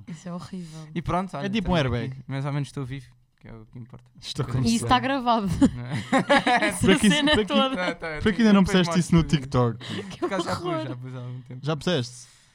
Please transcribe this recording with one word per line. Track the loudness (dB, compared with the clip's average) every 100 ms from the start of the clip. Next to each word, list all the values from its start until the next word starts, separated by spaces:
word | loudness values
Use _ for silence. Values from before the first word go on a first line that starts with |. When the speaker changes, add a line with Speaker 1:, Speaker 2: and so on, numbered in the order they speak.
| -16
Speaker 1:
Isso | -14 -12
é |
horrível. | -12 -12 -14 -14 -16 -12
Speaker 2:
E | -8
pronto, | -2 -2 -2 -6
olha, | -4
Speaker 3:
É |
tipo | -2 0
um | 2
Speaker 2:
estamos | 2
Speaker 3:
airbag. | -2 -4 -10
Speaker 2:
aqui. | -8
Mais | -6
ou | -4
menos | -4 -4
estou | -8
vivo, | -10 -10 -14 _ _ _
que | -20
é |
o | -20 -18
que | -18
importa. | -18 -20 _ -18
Speaker 3:
Estou | -10 -6
Speaker 2:
Estou | -4 0
Speaker 3:
com | 2
Speaker 1:
E |
isso | 2
Speaker 3:
sono. | 2
Speaker 1:
está | 2
gravado. | 2 0 2 0 0
Speaker 2:
Não | 4 4 2 -6
é? | -6 0 0 4
<laughs> | 4 4 2 2
Speaker 1:
Essa | 2 4
Speaker 3:
Para | 6
que | 6
isso, | 4
Speaker 1:
cena | 4
Speaker 3:
para | 2
que, | 2
Speaker 1:
toda. | 2 2 0
Speaker 2:
Tá, | -4
tá, | -4 -6
Speaker 3:
para | -2
que |
Speaker 2:
tenho | 0 4
Speaker 3:
ainda | 6
não | 6
Speaker 2:
depois | 6 4 2
Speaker 3:
puseste | 0
isso | 4
no | 4
Speaker 2:
mostro. | 4 0
Speaker 3:
TikTok? | 0 0 0 -2
Speaker 1:
<laughs> | -8 -10 -10
Que | -6
Speaker 2:
Por | -4
acaso | -4
já | -4 -6
pus, | -4
Speaker 1:
horror. | -4 -6
Speaker 2:
já | -10
pus | -12
há | -12
algum | -12 -12
tempo. | -14 -8 -6
Speaker 3:
Já | -4
puseste? | 0 -2 -2 -10 -20 _ _